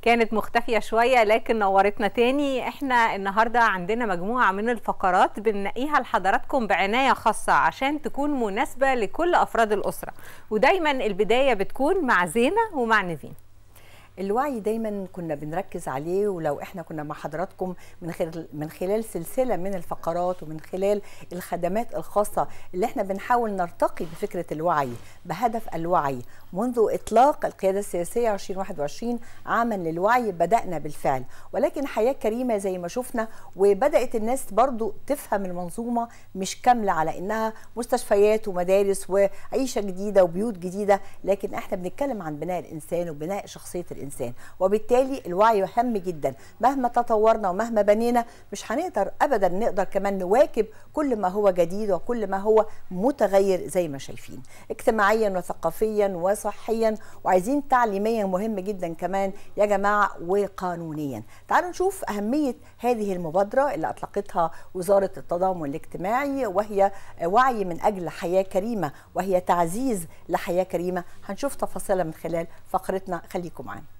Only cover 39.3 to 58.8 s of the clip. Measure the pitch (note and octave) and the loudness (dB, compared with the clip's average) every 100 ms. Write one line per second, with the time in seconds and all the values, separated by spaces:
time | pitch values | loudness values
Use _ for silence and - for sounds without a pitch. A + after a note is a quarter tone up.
39.3 | - - A3 C4 - G3+ F#3 G#3 G3 F3+ | 0 -4 -2 0 -2 -4 -4 2 4 4
40.3 | E3+ A3+ F#3+ F3+ F#3 G3+ G3 - - F3+ | 2 -4 -4 -6 -4 2 2 2 -8 0
41.3 | G3 - - - G3+ F3+ - C#4+ A3+ D#3+ | 0 0 -6 -6 -4 -4 -4 -4 -2 -6
42.3 | D3 F3 F3+ D3 D#3 - E3+ F3 D3 D#3 | -6 -4 -6 -6 -12 -6 -4 -4 -6 -6
43.3 | G3 - - - F3+ E3+ - C3+ - A#2+ | -6 -8 -14 -10 -10 -8 -10 -10 -6 -8
44.3 | - - - F#3 G#3 - B3 C4+ C4+ - | -8 -12 0 2 2 4 4 4 0 -4
45.3 | F3 A3 A3 F#3+ - B3 A3 F3+ E3 C#3 | 4 6 6 2 0 0 0 -2 -2 -4
46.3 | B2 - - A3+ C#4 B3 A#3+ A#3 A3 A3 | -4 -16 0 2 2 0 2 2 4 6
47.3 | A3 G#3 F3+ A#3 A3 G3+ G#3+ A#3 A#3+ A#3 | 4 2 -2 0 2 4 4 4 0 0
48.3 | - - G3+ - A#3+ F4+ - G3 - C#4+ | -10 -14 -12 -6 -4 -2 -2 -2 2 2
49.3 | B3 F#3+ F3+ A3+ F3+ F#3+ G3+ G3 G3 F3+ | 4 2 2 0 0 0 0 0 -2 2
50.3 | A3 D#4 - G#3+ - - - D4+ G#3+ F#3 | 4 4 4 -4 -4 -8 -2 0 0 0
51.3 | G3 G3+ F3+ E3 F#3+ G#3+ F3 - A#3+ G3 | 4 2 4 2 2 0 -2 0 -2 -2
52.3 | F#3+ G3+ A3 G#3 - - F3+ A3 C#4+ G3+ | -2 4 6 4 -2 -8 0 0 2 4
53.3 | G3 G3 F#3 - F#3 E3+ C3+ - - - | 4 4 2 0 -2 -2 -4 -8 -10 -10
54.3 | - - - - - - A3+ G3 A3 G#3+ | -12 -14 -16 -10 -2 0 4 4 4 2
55.3 | F#3 F3 - E3 - G#3+ G#3+ G3 F3+ F3+ | 0 -4 -4 -4 0 -2 2 0 2 0
56.3 | G#3 G#3+ - - A3+ A3 G#3+ - - - | 0 -2 -6 -4 0 2 0 -8 -6 2
57.3 | F#3 F#3 C#4+ C#4 B3+ A#3 G3 G#3 A3+ G3 | 2 4 -2 2 4 4 2 0 0 0
58.3 | F#3 A3 G#3 F#3 G3 | 0 -2 -4 -4 -4